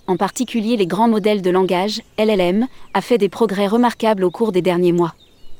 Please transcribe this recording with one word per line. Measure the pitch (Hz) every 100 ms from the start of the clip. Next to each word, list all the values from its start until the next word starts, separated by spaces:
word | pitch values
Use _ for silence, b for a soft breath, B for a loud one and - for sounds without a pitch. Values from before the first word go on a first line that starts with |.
| -
en | 180
particulier | 196 - 240 233 214 240
les | 175
grands | 190 233
modèles | 214 208 208
de | 180
langage, | 180 - 180 208 214 - -
L | 220
L | 202
M, | 175 196 254 b b
a | 196
fait | - 233
des | 196
progrès | - 226 196 202
remarquables | 226 240 - 220 202
au | 180
cours | 170 220
des | 180
derniers | 175 175 180
mois. | 175 170 - _ _ - -